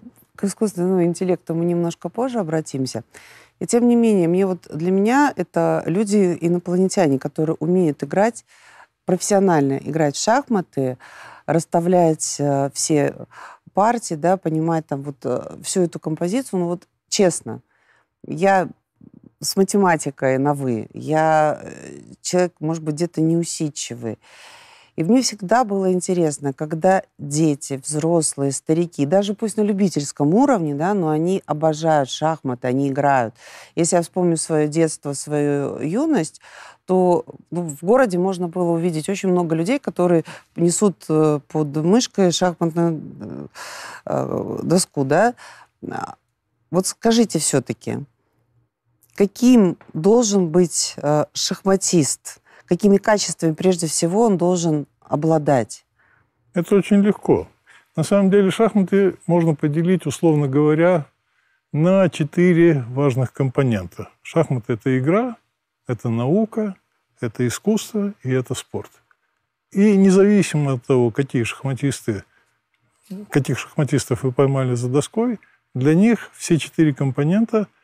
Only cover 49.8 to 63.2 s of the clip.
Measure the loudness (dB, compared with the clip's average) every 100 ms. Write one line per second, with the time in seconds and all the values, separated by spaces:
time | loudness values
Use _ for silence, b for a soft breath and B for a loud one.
49.8 | -10 -2 2 4 4 0 2 2 2 0
50.8 | -6 -4 -2 0 -2 -4 -6 -4 0 0
51.8 | 2 2 2 -2 -12 -20 b b b 0
52.8 | 4 4 4 0 0 -2 -2 0 0 0
53.8 | -2 -2 0 2 2 2 2 0 0 -2
54.8 | -4 _ -6 -2 2 2 2 2 0 -8
55.8 | _ _ _ _ _ _ _ -6 0 2
56.8 | 4 2 2 0 2 0 0 _ _ b
57.8 | b -6 0 2 4 4 2 2 2 2
58.8 | 2 2 2 -2 0 0 2 0 -2 0
59.8 | 0 0 -2 0 2 2 2 2 2 2
60.8 | 2 2 -2 _ _ _ _ _ _ 0
61.8 | 2 4 2 0 -4 2 4 6 4 4
62.8 | -2 -2 0 0